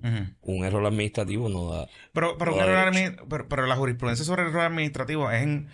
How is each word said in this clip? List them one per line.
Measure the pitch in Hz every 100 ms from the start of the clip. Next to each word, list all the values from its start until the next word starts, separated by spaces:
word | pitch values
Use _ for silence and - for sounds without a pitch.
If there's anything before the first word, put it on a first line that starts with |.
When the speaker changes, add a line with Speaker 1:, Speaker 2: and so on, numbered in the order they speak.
Speaker 1:
Ujú. | 120 113 95 - -
Speaker 2:
un | 95
error | 95 101 104
administrativo | 107 104 113 98 101 117
no | 92 85
da, | 80 - - -
Speaker 1:
Pero, | - 170 160
pero | 170
Speaker 2:
no | 190
Speaker 1:
un |
Speaker 2:
da | 190
Speaker 1:
error | 185 185
Speaker 2:
derecho. | 185 185 -
Speaker 1:
admi-, | -
pero, | 151 -
pero | 139 127
la | 131
jurisprudencia | 131 123 123 117
sobre | 156 180
el | 170
error | 165
administrativo | 165 165 151 147 131 156 131
es | 113
en, | 143 147 147